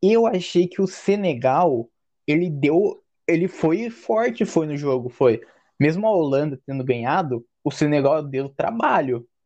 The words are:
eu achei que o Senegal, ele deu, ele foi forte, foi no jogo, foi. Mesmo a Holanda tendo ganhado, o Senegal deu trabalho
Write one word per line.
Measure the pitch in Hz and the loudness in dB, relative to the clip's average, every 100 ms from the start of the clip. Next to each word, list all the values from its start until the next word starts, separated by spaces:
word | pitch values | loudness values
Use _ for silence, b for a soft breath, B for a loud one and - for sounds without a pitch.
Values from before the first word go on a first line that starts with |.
eu | 185 226 226 | 2 4 2
achei | 185 175 180 175 | 0 0 0 0
que | - | 0
o | 190 | -4
Senegal, | - - 208 190 127 127 139 175 123 113 _ _ _ - | -2 -2 0 0 0 0 2 2 0 -4 _ _ _ -2
ele | 151 175 | 0 0
deu, | 147 143 160 208 - _ _ - | 0 2 2 2 -2 _ _ -2
ele | 165 185 | 0 0
foi | - 160 170 233 | 0 0 0 -4
forte, | 226 - 220 240 226 214 | -8 -2 0 0 -2 -2
foi | - 156 | -2 -2
no | 143 | -2
jogo, | 143 131 123 | -2 -2 -4
foi. | - 131 110 b b b - | 0 2 2 b b b 0
Mesmo | 143 165 220 | 0 2 0
a | |
Holanda | 202 151 135 151 135 - | 0 2 0 -2 -6 -10
tendo | 135 | -6
ganhado, | 131 120 123 165 165 120 - _ | -4 -2 -2 -2 -2 -6 -8 _
o | - | -8
Senegal | - 151 147 135 156 | -2 0 2 2 0
deu | 147 131 139 | -2 -6 -6
trabalho | - - 233 277 214 139 120 120 _ | -4 -4 -2 0 0 0 -4 -8 _